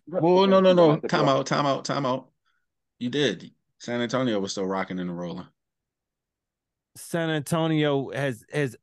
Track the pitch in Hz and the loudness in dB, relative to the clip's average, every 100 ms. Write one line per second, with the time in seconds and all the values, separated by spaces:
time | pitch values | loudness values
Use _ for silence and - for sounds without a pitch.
0 | - - 160 180 196 190 185 180 160 151 | -6 2 4 6 6 6 6 6 6 4
1 | - 151 143 135 135 147 143 131 - 139 | 0 0 2 0 0 -2 0 -2 -4 -4
2 | 135 131 - _ _ _ _ _ _ - | -2 -4 -8 _ _ _ _ _ _ -10
3 | 123 139 135 87 - _ _ _ - 120 | -6 -2 -2 -2 -12 _ _ _ -8 -6
4 | 117 127 127 104 95 - 95 95 92 92 | -4 -2 -2 -2 -4 -6 -4 -4 -6 -8
5 | 90 87 87 80 - _ _ _ _ _ | -8 -8 -10 -12 -16 _ _ _ _ _
6 | _ _ _ _ _ _ _ _ _ - | _ _ _ _ _ _ _ _ _ -20
7 | - 170 160 156 135 165 160 156 147 139 | -10 -6 -4 -4 -4 -2 0 0 0 -2
8 | 117 110 139 113 - 147 139 - | -4 -6 -6 -8 -8 -6 -6 -8